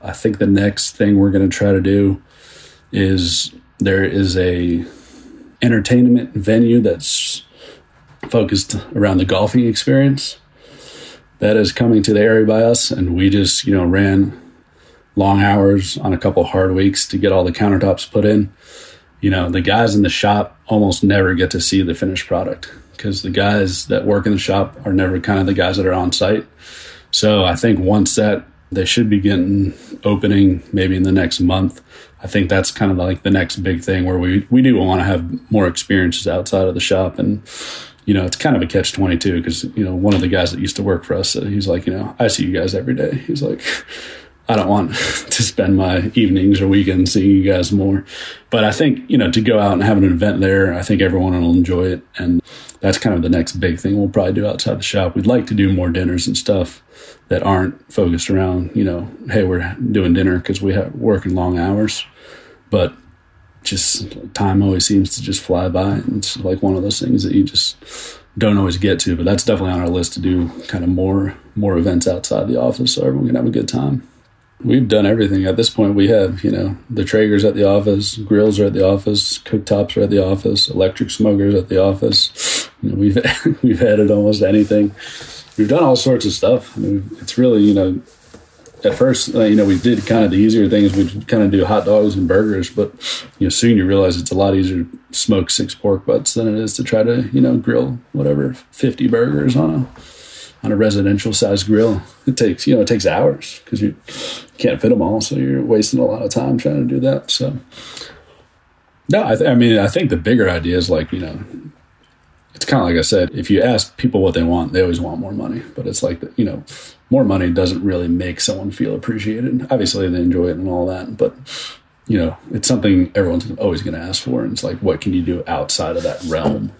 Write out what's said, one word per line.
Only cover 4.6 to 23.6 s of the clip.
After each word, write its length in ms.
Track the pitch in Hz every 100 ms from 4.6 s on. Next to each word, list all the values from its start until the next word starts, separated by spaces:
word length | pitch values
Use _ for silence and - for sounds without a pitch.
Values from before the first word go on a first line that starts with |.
| 87 85 85 - - - - - - _
entertainment 720 | 123 113 101 123 123 120 120
venue 460 | - 98 110 117 120
that's 640 | 107 - - - - - - _ - - _ _ _ - -
focused 480 | 117 98 101 - 104 - -
around 220 | 104 95
the 80 | 95
golfing 420 | 95 104 127 120
experience 720 | 110 - 135 139 139 - - _ _ - - - - - - _ _
that 180 | 104 110
is 160 | 98
coming 280 | - 120 110
to 100 | 101
the 80 | 104
area 240 | 107 110 107
by 160 | 107
us. 300 | 113 117 -
And 220 | - 90
we 160 | 87 98
just, 360 | 101 95 - -
you 100 | 98
know, 80 |
ran 560 | 87 95 98 98 98 - - _ _ _ _ _ _ -
long 240 | 98 98
hours 560 | 101 101 98 101 95 -
on 160 | 101
a 40 | 92
couple 260 | 101 98 85
hard 280 | 95 95
weeks 320 | 92 98 98 -
to 80 | 101
get 160 | 98
all 100 | 95
the 80 | 90
countertops 580 | 85 104 95 98 90 -
put 140 | -
in. 300 | 104 107 101 _ - - - - _ _
You 120 | 101
know, 180 | 95 85
the 120 | 90
guys 340 | 87 104 117 104
in 80 |
the 60 | 98
shop 480 | - 104 104 104 - _
almost 360 | 110 101 87
never 300 | 101 101 95
get 180 | 87 90
to 80 | 92
see 220 | - 98
the 140 | 87 82
finished 320 | 92 92 -
product 440 | 87 - - - - - -
'cause 260 | 104 98
the 60 | 95
guys 580 | 92 101 104